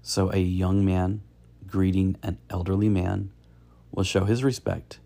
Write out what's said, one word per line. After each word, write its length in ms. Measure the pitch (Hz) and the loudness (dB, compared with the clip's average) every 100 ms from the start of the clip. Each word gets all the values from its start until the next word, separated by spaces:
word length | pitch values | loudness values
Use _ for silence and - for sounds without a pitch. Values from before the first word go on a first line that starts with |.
So 320 | - - 92 | -4 -2 0
a 60 | 98 | 0
young 440 | 90 90 92 98 | 0 0 2 2
man 380 | 98 92 90 104 - _ - - 95 | 2 2 0 -4 -10 _ -20 -20 -6
greeting 480 | 95 95 95 95 90 | 0 2 2 0 -2
an 160 | 101 - - | -6 -8 -8
elderly 400 | 90 87 95 107 | -6 -2 2 2
man 420 | 95 92 98 98 - _ - - _ - | 2 0 -4 -6 -12 _ -20 -20 _ -12
will 120 | - | -4
show 220 | 95 95 98 | 0 0 2
his 180 | 117 | 2
respect 560 | 135 123 - 85 - - | 0 -2 -6 -6 -10 -20